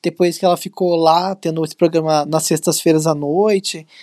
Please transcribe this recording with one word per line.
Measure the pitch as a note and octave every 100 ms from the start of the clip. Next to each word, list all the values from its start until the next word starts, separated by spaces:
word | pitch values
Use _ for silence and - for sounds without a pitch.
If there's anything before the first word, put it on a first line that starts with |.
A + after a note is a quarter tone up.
depois | F3 E3 F3+ E3
que |
ela | F#3 E3+
ficou | F#3+ - F3+ E3+
lá, | D#3+ E3 F#3
tendo | F#3+ E3 D#3+
esse | D#3
programa | - E3+ E3 D#3+ D3+ D3
nas | D#3
sextas-feiras | D#3 D#3 - - F3 D#3 D#3
à |
noite. | D3 C#3+ E3 G#3+ G3+ G3 E3 D#3+ -